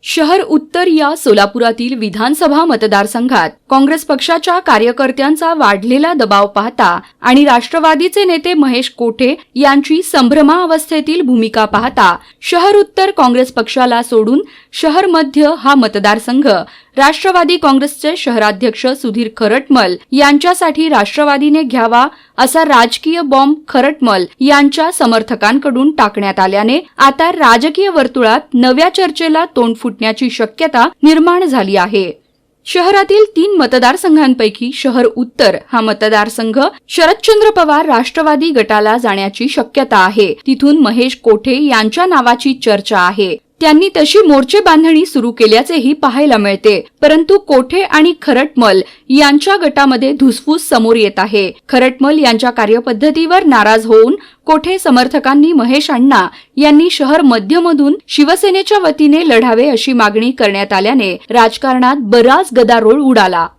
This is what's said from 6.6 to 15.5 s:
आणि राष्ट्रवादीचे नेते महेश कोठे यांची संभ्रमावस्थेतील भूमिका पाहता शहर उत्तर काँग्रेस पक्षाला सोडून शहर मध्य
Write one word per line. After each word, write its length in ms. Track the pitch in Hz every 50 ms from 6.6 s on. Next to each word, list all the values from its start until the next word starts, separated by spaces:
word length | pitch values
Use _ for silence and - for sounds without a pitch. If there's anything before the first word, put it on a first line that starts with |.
| 202 233 - - 240 180 175 175 - - _ _
आणि 240 | - 240 254 269 294
राष्ट्रवादीचे 800 | 285 247 240 233 - - 330 311 320 320 294 339 370 359 403 403
नेते 280 | 381 339 330 - 349 359
महेश 360 | 320 285 262 247 240 254 -
कोठे 440 | _ - 233 233 226 - 262 247 294 - - _ _
यांची 460 | 247 277 277 269 285 285 - 311 330 370
संभ्रमावस्थेतील 1200 | - - 311 254 240 285 311 294 285 311 359 370 330 320 320 320 - 330 311 294 311 311 349
भूमिका 440 | 349 247 254 233 220 226 220 233 214
पाहता 520 | 214 - 202 226 254 262 - 214 180 175 - _ _ _ _
शहर 360 | - - 359 349 339 392 415
उत्तर 340 | 415 415 415 _ - 381 381
काँग्रेस 420 | 392 - 285 247 240 247 254 254 -
पक्षाला 500 | 254 226 - - 269 254 247 240 233 240
सोडून 400 | 247 247 226 220 208 247 302 415 - - - _ _ -
शहर 340 | - - 320 294 349 381
मध्य 480 | 381 339 320 285 269 269 285 302 294